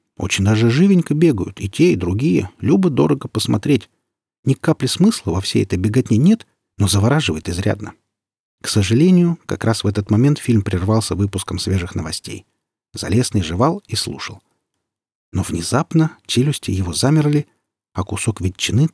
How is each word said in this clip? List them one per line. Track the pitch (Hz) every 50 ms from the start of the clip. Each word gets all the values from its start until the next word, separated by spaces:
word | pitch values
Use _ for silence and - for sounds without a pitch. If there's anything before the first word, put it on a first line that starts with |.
| _ _ _
Очень | - - 92 - - 95
даже | 104 110 110 117 117
живенько | 117 147 185 202 196 175 - - 147
бегают | 151 175 165 123 98 - - - -
и | - 98
те, | - - 160 180 120
и |
другие, | 95 90 87 92 110 139 170 180 151 - - - -
любо-дорого | 95 117 170 196 185 170 127 131 147 151 143 135 - -
посмотреть. | - 107 - - 120 107 - 143 143 120 - - _ _ _ _ _ _ _ _ _ _ _
Ни | 139 135
капли | - - 170 156 - 135
смысла | 123 - - 180 220 220 - - - 82
во | 92
всей | 95 - - 117 101
этой | - - 92
беготне | 92 107 107 131 127 - 113 107
нет, | 143 190 226 226 - _ _ _ _ _ _
но | - 101
завораживает | 90 101 101 101 117 139 156 143 - 78 78 - 95
изрядно. | 87 87 98 104 - 107 - - - _ _ _ _ _ _ _ _ _ _ _ _ _ -
К | -
сожалению, | - 104 101 92 113 127 165 185 185 175 175 170 165 - _
как | - 147 - -
раз | 117 110 - -
в | 104
этот | 101 107 98 -
момент | 107 107 131 143 147 -
фильм | - - 117 107 101
прервался | - 95 87 92 98 107 113 - - 87
выпуском | 90 101 101 - 92 - - 85 90
свежих | - - 95 92 87 87 -
новостей. | 92 82 - - - - - 82 85 - _ _ _ _ _ _ _ _ _ -
Залесный | - - - 101 120 127 - - 104 85
жевал | 78 85 92 123 156 180 202 - -
и | -
слушал. | - - - - - - - - - _ _ _ _ _ _ _ _ _ _ _ _ _ _ _ _ _ _ -
Но | 95 -
внезапно | - - 85 82 - 117 135 165 - - 160 160 156 - - _
челюсти | - - 120 131 147 139 - - -
его | 95 92 92 87 82
замерли, | - - 135 151 156 147 147 147 147 143 - _ _ _ _ _ _ _ _ _
а | 95 95
кусок | - - - - 113 101 -
ветчины | 92 92 - - - - 98 117 156 160